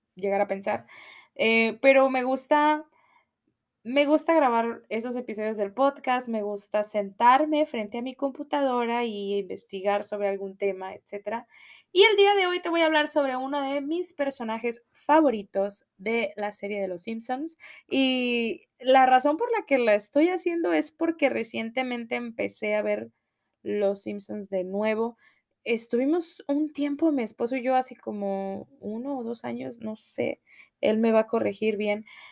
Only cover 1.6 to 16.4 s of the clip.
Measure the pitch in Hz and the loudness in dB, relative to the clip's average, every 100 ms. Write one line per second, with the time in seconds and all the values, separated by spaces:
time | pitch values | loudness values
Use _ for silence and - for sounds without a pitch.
1.6 | 226 226 277 269 269 262 254 262 - 302 | 2 4 6 6 4 2 0 -2 2 4
2.6 | 302 302 311 _ _ _ _ _ _ _ | 4 2 -4 _ _ _ _ _ _ _
3.6 | _ _ 226 277 285 302 311 320 262 233 | _ _ -2 2 4 4 4 4 4 2
4.6 | 233 233 - 226 247 247 247 208 214 214 | 0 -4 -6 -6 -4 -6 -6 -6 -4 -4
5.6 | 202 202 277 277 262 247 240 220 208 208 | -4 2 0 0 -2 -2 -2 -4 -4 -6
6.6 | - 214 208 214 196 196 240 269 302 302 | -4 -4 -2 -4 -4 2 6 6 4 0
7.6 | 302 233 208 240 262 254 277 254 285 285 | 0 -4 -6 -8 -8 -6 -6 -6 -6 -2
8.6 | 269 247 233 233 240 202 202 202 185 190 | 0 0 -2 -2 -4 -4 -4 -4 -4 -10
9.6 | - 190 196 202 208 208 202 196 196 190 | -12 -4 0 0 -2 -4 -4 -4 -8 -4
10.6 | 202 185 190 - - 208 208 226 - _ | -4 -4 -10 -14 -14 -12 -8 -8 -10 _
11.6 | - - _ 359 440 403 403 403 359 359 | -20 -20 _ 6 6 8 6 4 2 0
12.6 | 339 339 320 311 302 302 277 254 262 285 | 0 2 4 2 2 0 0 -2 -4 -4
13.6 | 269 285 285 349 339 - 277 269 226 226 | -2 -4 -4 -4 -4 -4 -4 -4 -6 -4
14.6 | 233 233 _ _ - 311 294 220 196 196 | -4 -6 _ _ 4 6 6 2 -4 -2
15.6 | 202 - - - 196 233 214 214 | -2 -4 -16 -10 -4 -2 -2 -4